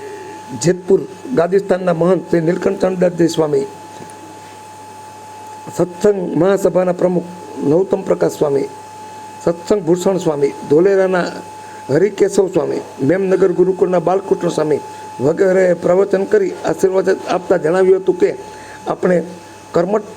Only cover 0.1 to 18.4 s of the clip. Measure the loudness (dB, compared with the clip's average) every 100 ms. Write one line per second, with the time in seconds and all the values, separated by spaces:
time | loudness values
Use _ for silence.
0.1 | -12 -14 -14 -12 -4 -2 -2 2 0 0
1.1 | -12 -4 0 2 0 0 0 0 0 2
2.1 | 2 2 0 2 0 -2 0 -2 2 0
3.1 | 2 2 2 0 0 -2 -8 -16 -16 -16
4.1 | -16 -18 -18 -18 -18 -18 -18 -18 -18 -18
5.1 | -18 -18 -18 -16 -16 -8 -2 -2 2 4
6.1 | 4 2 2 2 4 2 2 2 2 2
7.1 | 0 -2 -8 -14 -4 2 2 4 0 0
8.1 | 0 0 0 0 0 -2 -6 -16 -16 -16
9.1 | -16 -16 -4 -2 -2 0 0 2 2 2
10.1 | 0 0 0 0 -2 2 4 6 4 4
11.1 | 2 -2 -6 -12 -16 -16 -14 -2 2 2
12.1 | 4 2 4 2 2 0 -2 -6 -2 2
13.1 | 2 2 4 4 4 2 2 2 2 2
14.1 | 0 -2 -4 -2 0 0 0 -2 -12 -14
15.1 | -2 0 2 2 4 4 2 2 2 2
16.1 | 0 2 2 2 -2 -4 0 2 2 0
17.1 | 0 -2 -2 0 0 2 2 4 4 2
18.1 | 2 0 0